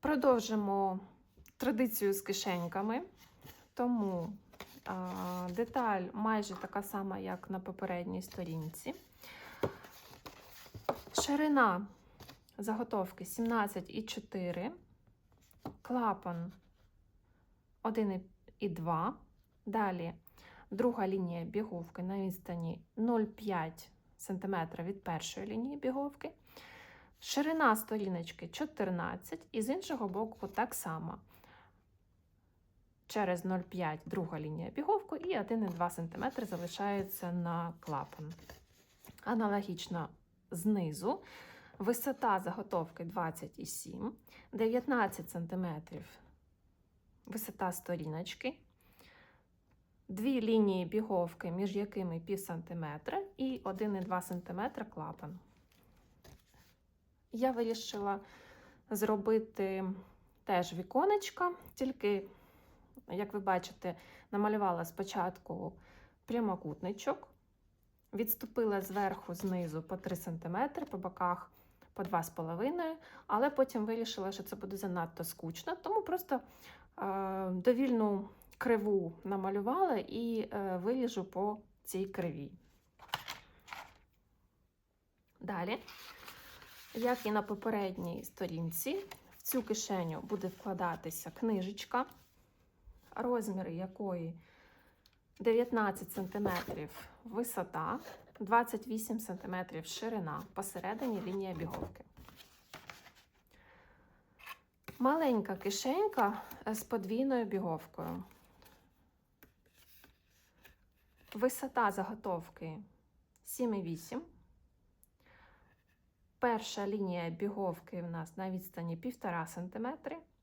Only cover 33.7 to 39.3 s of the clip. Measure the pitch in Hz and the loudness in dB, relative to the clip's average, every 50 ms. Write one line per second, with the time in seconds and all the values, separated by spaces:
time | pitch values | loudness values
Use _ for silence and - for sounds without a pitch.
33.7 | - 180 180 156 156 156 - - - 196 175 165 - 156 156 151 156 156 165 190 | -4 -2 -2 -2 -2 -4 -6 -4 -2 -2 -2 -2 -2 -4 -4 -4 -4 -6 -6 -6
34.7 | - - 302 330 427 415 403 - - 285 - 359 370 262 196 214 233 226 214 190 | -4 -4 2 4 4 2 2 -2 -8 -6 -2 0 0 0 0 0 2 2 2 0
35.7 | 175 170 175 175 - - 165 165 - - - 254 269 - 240 196 - 165 175 175 | 2 2 0 0 0 -2 -6 -6 -4 -2 -2 -2 -2 -2 -4 -4 -4 -4 -4 -6
36.7 | - - 196 202 202 202 196 196 - - - 175 175 175 170 170 170 170 170 170 | -4 -2 0 0 2 0 0 -2 -4 -6 -4 -2 -2 0 0 0 0 0 -2 -2
37.7 | 170 - - - 151 135 143 147 - - 156 151 165 165 - - - - - _ | -6 -8 -6 -4 -2 -2 -2 -4 -8 -12 -10 -10 -10 -12 -14 -18 -18 -20 -20 _
38.7 | - - - _ _ _ - - - - - - | -20 -20 -20 _ _ _ -20 -20 -20 -10 -4 0